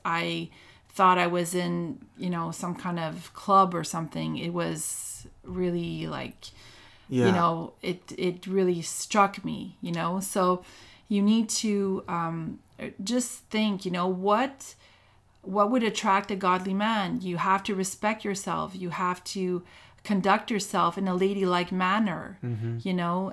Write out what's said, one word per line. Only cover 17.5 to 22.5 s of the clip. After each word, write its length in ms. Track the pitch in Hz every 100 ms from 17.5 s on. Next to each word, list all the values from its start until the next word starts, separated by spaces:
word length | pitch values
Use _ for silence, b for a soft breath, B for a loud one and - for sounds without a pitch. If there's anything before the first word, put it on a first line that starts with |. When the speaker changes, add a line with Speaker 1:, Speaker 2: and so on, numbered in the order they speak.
| 196
Speaker 1:
to 120 | - 190
respect 500 | 185 - 214 220 208
yourself. 500 | 190 190 165 156 185
You 140 | 180
have 340 | 165 180 180 -
to 380 | 196 185 180 B B B B
conduct 460 | - 202 190 202 -
yourself 480 | 208 - 185 170 196
in 100 | 190
a 60 | 180
ladylike 560 | 190 202 185 180 180
manner, 680 | 185 185 208 214 156 - 190
Speaker 2:
Mm-hmm. 360 | 123